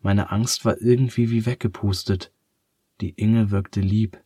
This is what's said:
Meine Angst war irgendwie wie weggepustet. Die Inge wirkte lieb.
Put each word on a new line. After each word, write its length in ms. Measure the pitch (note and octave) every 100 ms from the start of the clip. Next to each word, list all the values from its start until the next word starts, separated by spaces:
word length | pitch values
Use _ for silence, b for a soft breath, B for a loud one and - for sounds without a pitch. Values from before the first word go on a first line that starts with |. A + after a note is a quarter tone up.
Meine 280 | G2 G2+ G2
Angst 360 | G2+ A#2+ - A2+
war 160 | -
irgendwie 480 | A2+ B2 B2+ - A#2
wie 160 | A#2 A2+
weggepustet. 840 | B2 A2 - G2+ F#2 - F#2+ - _ _ _ _ _ _ _
Die 100 | D#2+
Inge 400 | - G#2+ A2+ G#2+
wirkte 300 | G2 F#2+ -
lieb. 420 | G2 G#2+ G#2+ -